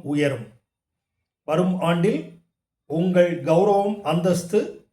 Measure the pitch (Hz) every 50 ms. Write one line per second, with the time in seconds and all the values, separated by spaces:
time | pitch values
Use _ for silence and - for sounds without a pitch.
0 | - 139 147 147 143 135 127 117 107 - - _ _ _ _ _ _ _ _ _
1 | _ _ _ _ _ _ _ _ - 147 156 175 180 185 180 - 165 170 175 170
2 | 175 214 277 311 - - - - _ _ _ _ _ _ _ _ _ - 147 165
3 | 180 185 180 180 175 175 170 - 139 160 160 175 202 208 202 202 202 208 208 -
4 | - 147 165 175 170 185 175 170 - - 208 220 302 - - - _ _